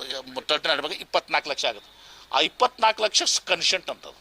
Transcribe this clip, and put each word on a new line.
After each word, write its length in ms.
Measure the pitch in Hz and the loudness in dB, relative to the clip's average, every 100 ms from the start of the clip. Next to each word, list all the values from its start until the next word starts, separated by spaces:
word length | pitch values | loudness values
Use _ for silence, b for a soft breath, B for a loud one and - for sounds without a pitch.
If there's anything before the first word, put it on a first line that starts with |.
| 131 135 131 127 | -10 -10 -10 -10
ತರ್ಟೀನ್ 320 | 123 151 160 | -2 0 2
ಆಡ್ಬೇಕು, 220 | 143 147 | 0 -2
ಇಪ್ಪತ್ನಾಲ್ಕು 560 | 185 - 175 - 156 151 | -8 -4 -4 0 -2 -2
ಲಕ್ಷ 140 | 135 | -2
ಆಗುತ್ತೆ. 260 | 123 104 - - B B B | -2 -4 -12 -20 B B B
ಆ 80 | 131 | 0
ಇಪ್ಪತ್ನಾಲ್ಕು 640 | 156 - 247 - 220 214 | 0 2 0 4 0 2
ಲಕ್ಷ 200 | 214 - 339 - | 0 0 0 -2
ಕನ್ಸೆಂಟ್ 460 | - 175 170 185 160 | 0 0 2 0 -2
ಅಂತದು. 240 | 123 - - | -12 -12 -20